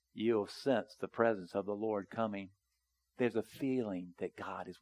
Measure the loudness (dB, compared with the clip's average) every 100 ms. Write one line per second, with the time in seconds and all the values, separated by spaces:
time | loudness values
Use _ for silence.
0 | _ 0 2 4 2 -2 2 2 0 -6
1 | -4 2 4 2 -2 -2 -2 -2 0 -2
2 | -2 -2 -2 -2 -8 -14 _ _ _ _
3 | _ 0 0 0 -4 -4 -2 0 0 -4
4 | -6 -6 -8 -6 -8 -8 -8 -8